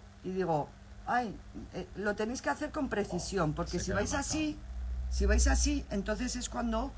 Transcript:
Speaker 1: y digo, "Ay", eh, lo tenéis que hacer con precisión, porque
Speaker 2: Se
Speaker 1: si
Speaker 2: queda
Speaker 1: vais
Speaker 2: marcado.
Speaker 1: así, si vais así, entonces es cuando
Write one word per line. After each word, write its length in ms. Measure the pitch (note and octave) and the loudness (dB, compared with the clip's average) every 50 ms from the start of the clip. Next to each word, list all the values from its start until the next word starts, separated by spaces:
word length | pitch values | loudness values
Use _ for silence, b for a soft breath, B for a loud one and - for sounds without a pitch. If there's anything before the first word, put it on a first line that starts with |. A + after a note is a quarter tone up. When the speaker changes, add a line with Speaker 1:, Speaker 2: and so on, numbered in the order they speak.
| - - - - | -8 -16 -16 -10
Speaker 1:
y 80 | - F#3 | -6 -4
digo, 380 | F#3 F#3+ F3+ E3 D#3+ D3 C3+ - - - - - - - - | 0 0 2 4 4 2 2 -2 -6 -16 -18 -18 -16 -10 -2
"Ay", 300 | - A3+ B3 B3 G3+ D3+ - - - - D#4 - - | 0 2 2 2 0 -4 -8 -12 -12 -12 -12 -10 -8
eh, 160 | - G3 F3 - - | -8 -8 -8 -8 -6
lo 180 | F3+ G3+ B3+ - | -4 -2 0 0
tenéis 280 | - G#3+ A3 B3+ C4 | 0 0 -2 -2 -2
que 80 | - D4+ | -2 -2
hacer 200 | C#4+ - D4+ D4 | -2 -2 -2 -4
con 180 | - D#4 C4+ A3+ | -2 -2 -2 0
precisión, 680 | G#3+ G3+ G3+ - F3+ F3 - - F#3+ F#3+ D#3+ D3+ D3 | 0 0 0 0 -2 -4 -2 0 0 2 2 2 2
porque 180 | D#3+ E3 - | 0 -2 -2
Speaker 2:
Se 60 | - F3 | -2 -2
Speaker 1:
si 40 | - | 0
Speaker 2:
queda 100 | F#3 F#3+ | 0 0
Speaker 1:
vais 160 | G3 G#3 - | 0 0 0
Speaker 2:
marcado. 160 | - C#4 C#4 - | 0 0 0 0
Speaker 1:
así, 300 | - D#4 D#4 D4+ D4+ - - - - - - - - - - - | 0 0 0 0 -2 -4 -8 -10 -8 -6 -4 -4 -4 -2 -2 0
si 160 | - - - | 2 4 6
vais 200 | - - - - | 6 8 8 8
así, 400 | - - - - C#4+ D4 C#4 - - | 6 6 6 4 4 2 2 0 -2
entonces 460 | - G3 F#3 G#3+ G#3+ F#3 B3 B3 B3 | -2 -2 0 0 0 0 0 -2 -2
es 120 | B3 A#3 - | -4 -4 -4
cuando 420 | - A#3+ A#3 A#3 A3 A3+ B3+ C#4 - | -4 -2 -2 0 0 0 0 -2 -4